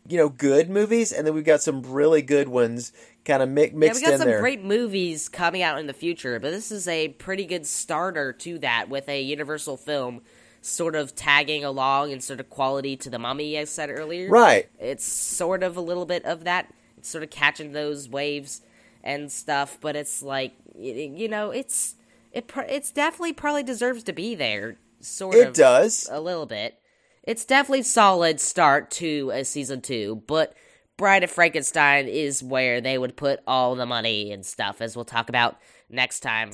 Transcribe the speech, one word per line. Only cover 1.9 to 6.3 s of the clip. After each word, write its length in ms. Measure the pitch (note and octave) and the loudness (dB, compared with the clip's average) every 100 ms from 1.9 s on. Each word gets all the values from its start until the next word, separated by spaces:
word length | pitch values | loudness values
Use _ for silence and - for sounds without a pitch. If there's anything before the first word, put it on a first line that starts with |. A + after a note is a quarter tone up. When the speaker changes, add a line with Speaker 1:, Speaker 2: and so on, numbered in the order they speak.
| C3 D3+ D#3+ | 2 6 4
Speaker 1:
good 240 | C3+ C#3+ C3+ | 4 2 2
ones 440 | B2 A#2 A#2 A#2+ - - _ | 2 0 0 -10 -16 -20 _
kinda 220 | - C#3 C3 | 0 2 2
mi-, 240 | C#3+ D3+ | 2 2
mixed 300 | D3+ D#3 B3+ | 4 4 4
Speaker 2:
Yeah, 60 | D#4 | 2
we 40 | |
got 20 | |
Speaker 1:
in 60 | - | 4
Speaker 2:
some 80 | D#4 | 4
Speaker 1:
there. 100 | A2 | 2
Speaker 2:
great 240 | A#3+ C4 | 2 -2
movies 680 | F#3+ G#3+ A#3+ G3 F3+ D#3 - | -2 0 0 -2 -4 -6 -10
coming 320 | - F3 F3+ | -4 -2 0
out 160 | E3+ D3 | -2 -2
in 80 | D3+ | -6
the 80 | |
future, 460 | C3 E3+ E3+ B2+ | -6 -6 -4 -4